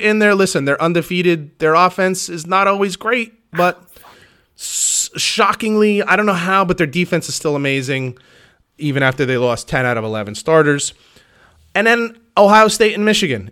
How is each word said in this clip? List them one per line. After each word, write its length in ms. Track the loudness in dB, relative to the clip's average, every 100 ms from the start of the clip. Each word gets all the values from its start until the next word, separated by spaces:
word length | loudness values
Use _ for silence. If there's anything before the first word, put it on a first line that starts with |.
| 0
in 140 | 2
there. 160 | 2 4
Listen, 300 | 2 0 -2
they're 160 | 0
undefeated. 760 | 0 0 -2 0 0 0 -4 -2
Their 140 | 2 4
offense 520 | 2 2 -2 -2 -6
is 180 | -10 -2
not 220 | 0 2
always 300 | 0 -2 -4
great, 360 | -4 -4 -4 _ _
but 280 | -2 -2 -2 _ -20 -20 -20 -20 _ _ -16
s-, 520 | -10 -4 -2 -2 -6 -6
shockingly, 880 | -4 0 0 0 -2 2 2 2
I 120 | 0 0
don't 100 | 2
know 80 |
how, 320 | -2 0 0 0
but 120 | 0
their 100 | -2
defense 420 | -2 -2 -2 -4
is 60 | -6
still 200 | -4 -2
amazing, 640 | -2 -2 -2 -4 -6 -10 _ _ _ _ _ -8
even 260 | -4 0
after 220 | 0 0 -2
they 120 | 0
lost 300 | 0 -2 -4
ten 160 | -2 -2
out 120 | -2
of 60 |
eleven 320 | -4 -6 -8 -8
starters. 580 | 0 2 2 0 -4 -10 _ _ _ _ _ _ _
And 120 | 0 2
then 300 | 2 0 -10 _ 2
Ohio 320 | 6 6 4
State 260 | 4 0 2
and 100 | 0
Michigan. 460 | 0 0 -4 -8